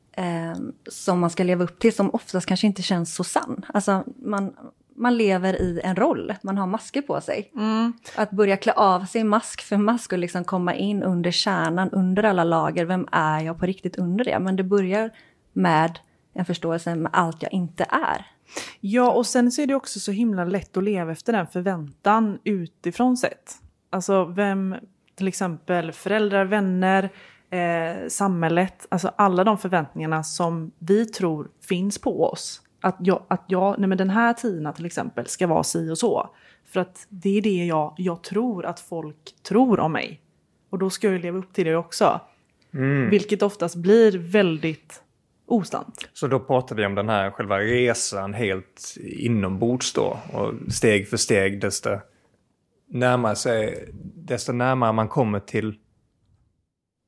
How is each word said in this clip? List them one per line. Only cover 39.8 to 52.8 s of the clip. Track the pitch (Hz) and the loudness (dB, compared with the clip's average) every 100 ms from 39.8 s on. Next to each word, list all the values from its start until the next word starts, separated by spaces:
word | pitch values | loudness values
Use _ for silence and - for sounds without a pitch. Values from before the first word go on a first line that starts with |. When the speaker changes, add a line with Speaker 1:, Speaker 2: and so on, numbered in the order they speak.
Speaker 2:
om | 160 | 2
mig. | 147 65 - _ _ _ _ _ | 0 -6 -10 _ _ _ _ _
Och | 190 | -4
då | 190 | -4
ska | - 214 | 0 0
jag | 185 | 0
ju | |
leva | 175 185 | -4 -6
upp | 185 | -4
till | - | -2
det | 165 165 | 0 0
också. | 165 - 196 - - _ _ _ _ | -2 2 2 2 -4 _ _ _ _
Speaker 3:
Mm. | 143 135 139 131 | -2 0 2 4
Speaker 2:
Vilket | 202 202 202 | 4 2 0
oftast | 202 196 170 175 | 0 0 -4 0
blir | 175 226 220 185 | 6 8 8 4
väldigt | 170 208 190 160 160 156 - - _ _ _ _ - | 2 2 4 2 -4 -6 -12 -20 _ _ _ _ -2
osant. | 240 165 - - - - | -2 0 -6 -8 -14 -18
Speaker 3:
Så | - 139 | -6 -2
då | 131 | 0
pratar | - 127 123 110 | 2 0 0 -2
vi | 101 | 0
om | |
den | 98 104 | 0 0
här | 107 98 | 0 0
själva | - 101 98 | -4 -2 0
resan | 110 123 123 113 - 101 98 | 2 2 2 0 -4 -6 -6
helt | 104 110 95 - - - - | -4 -2 -4 -6 -16 -16 -14
inombords | - - 117 113 95 95 117 123 - | -12 -4 0 0 0 0 0 0 -2
då. | 135 101 - - | 0 0 -2 -8
Och | 110 107 117 - | -6 -4 -6 -6
steg | 120 117 104 104 | 0 4 4 2
för | 113 | -2
steg, | - 107 98 101 | 2 2 2 0
desto | 101 - 110 101 - _ _ _ _ _ _ _ | -4 -4 -4 -4 -8 _ _ _ _ _ _ _